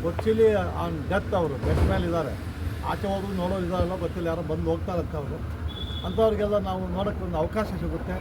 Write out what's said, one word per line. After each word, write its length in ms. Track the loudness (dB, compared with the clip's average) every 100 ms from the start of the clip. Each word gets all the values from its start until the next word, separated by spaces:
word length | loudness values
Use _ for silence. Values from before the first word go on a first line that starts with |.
ಗೊತ್ತಿಲ್ಲ 380 | -2 0 2 6 6 6 2 0
on 100 | -2 -2 0
death, 180 | 0 2 2
ಅವರು 140 | 2 0
ಬೆಡ್ 180 | 2 4 4
ಮೇಲೆ 140 | 4 2
ಇದ್ದಾರೆ, 240 | 0 0 -4 -6 -6 -4 -4 -4
ಆಚೆ 160 | -2 0
ಹೋದ್ರು 200 | -2 -2 -2
ನೋಡೋ 160 | 0 0 0
ಇದಾರಲ್ಲ 300 | 2 0 0
ಗೊತ್ತಿಲ್ಲ, 220 | -2 -2 -2
ಯಾರೋ 120 | -2 -2
ಬಂದು 140 | 0 0
ಹೋಗ್ತಾರಂತೆ 440 | 0 0 -2 -2 -4
ಅವರು. 160 | -4 -6 -6 -4 -6 -6 -6 -4 -2
ಅಂಥವ್ರಿಗೆಲ್ಲ 500 | 2 2 4 2 0 0
ನಾವು 140 | -4 -2 -2
ನೋಡೋಕ್ಕೆ 260 | -2 -2 -4
ಒಂದು 100 | -2
ಅವಕಾಶ 240 | -2 -2 -2 -4
ಸಿಗುತ್ತೆ. 340 | -4 -4 -4 -6